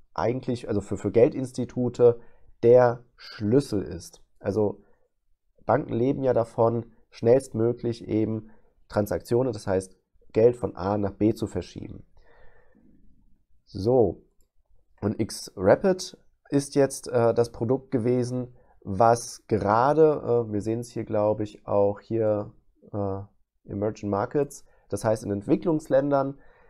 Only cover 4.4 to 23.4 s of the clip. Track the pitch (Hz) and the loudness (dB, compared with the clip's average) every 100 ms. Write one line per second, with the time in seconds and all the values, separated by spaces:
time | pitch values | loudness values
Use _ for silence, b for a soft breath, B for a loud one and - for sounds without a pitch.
4.4 | 107 101 104 - b b b b _ _ | -4 0 -2 -4 b b b b _ _
5.4 | _ _ - 123 - 113 127 135 131 117 | _ _ 0 0 0 -2 -2 0 0 0
6.4 | 117 - 113 117 - b b - 117 135 | -2 0 2 0 -6 b b -2 4 4
7.4 | - 110 117 120 117 113 - 107 110 110 | 2 -2 0 0 -6 -8 -4 -2 -2 -4
8.4 | - b b b _ 107 104 87 - 117 | -10 b b b _ -4 -2 -4 -2 0
9.4 | 131 107 107 95 - _ _ _ - 110 | 0 -4 -2 -2 -4 _ _ _ -4 4
10.4 | 117 120 95 - 95 104 98 - 107 110 | 4 4 -8 -6 -4 -2 -4 0 0 0
11.4 | 107 90 - - - - - - b b | -6 -8 -10 -14 -16 -16 -20 -20 b b
12.4 | b b b b b _ - - _ _ | b b b b b _ -20 -20 _ _
13.4 | _ _ _ 95 104 127 98 - _ _ | _ _ _ -6 0 2 2 0 _ _
14.4 | _ _ _ _ _ - 104 - 110 - | _ _ _ _ _ -6 -6 -4 -6 -6
15.4 | - 101 95 123 196 185 - - _ _ | -16 -2 2 4 2 -2 -6 -16 _ _
16.4 | - 139 139 143 135 - - 123 117 117 | -4 -4 -2 0 0 -2 -6 0 2 2
17.4 | 120 - 117 131 - 123 120 127 123 127 | -2 -2 -2 -2 -2 -4 0 -2 -2 -6
18.4 | 123 b b b - 95 117 117 - - | -10 b b b -8 2 4 4 0 -16
19.4 | - 104 98 110 135 151 156 147 - 120 | -4 -2 2 2 4 4 4 2 0 -2
20.4 | 110 104 104 117 120 120 107 107 104 107 | -2 -6 -4 -6 -6 -10 -4 0 0 -2
21.4 | 104 - - 104 101 104 - 113 110 104 | -6 -10 -2 0 2 -2 -6 -2 0 -2
22.4 | 120 - _ _ - 104 101 98 101 _ | -4 -14 _ _ -12 -6 -6 -6 -12 _